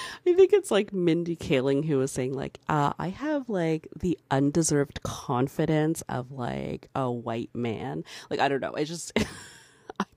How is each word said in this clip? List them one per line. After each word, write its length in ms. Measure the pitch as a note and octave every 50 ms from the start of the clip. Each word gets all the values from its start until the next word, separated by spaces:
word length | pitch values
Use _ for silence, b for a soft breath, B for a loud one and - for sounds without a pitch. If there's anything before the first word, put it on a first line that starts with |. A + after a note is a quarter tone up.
| B B B B B
I 80 | F4+ F4
think 200 | F4+ G4 F4+ G#4
it's, 180 | G4+ F#4 -
like, 220 | - G3 - - G3+
Mindy 420 | F#3 F3 E3+ D#3+ E3+ E3+ E3+ E3+
Kaling 500 | - - - D#3 C3 B2+ C#3 C#3 C#3 D#3
who 120 | D#3+ D3 C3
was 140 | C3 C#3
saying, 220 | - - B2 C3 C3+
like, 260 | C3 C#3 C#3 - - _ -
uh, 260 | D#3 D3+ C#3+ C#3+ - -
"I 120 | - E3+
have, 400 | F#3+ - C4 D#4 D4+ C#4+ B3+ -
like, 380 | G#3+ F#3 E3 D#3+ D#3+ D#3 - - - -
the 200 | - F3+ - - _ -
undeserved 720 | C#3 C3+ C#3 C#3+ D3 E3+ D#3+ - D3+ C#3+ C#3 - - - -
confidence 1000 | - - - - - C3 A#2+ B2+ D3 - - D#3 D#3 D#3 D3+ D3+ D#3 E3 - - -
of, 220 | A#2+ B2+ B2 B2
like, 580 | C#3 B2+ A#2+ - C2+ - - - - - - - -
a 160 | C3+ C3 B2
white 420 | A#2+ A#2+ A#2 B2 A2+ A#2+ - - -
man." 500 | A2+ A#2+ A#2 G#2+ - - C3 D3 D#3 E3 B B B B B
Like, 100 | - -
I 80 | B2+ C#3+
don't 140 | C#3 C3
know. 140 | - D#2+ -
I 80 | - D3+
just, 280 | D3+ E3+ E3 - - -
<laughs> 840 | - - - - - - - - - - - _ _ _ - - -
I'm 60 | - _ _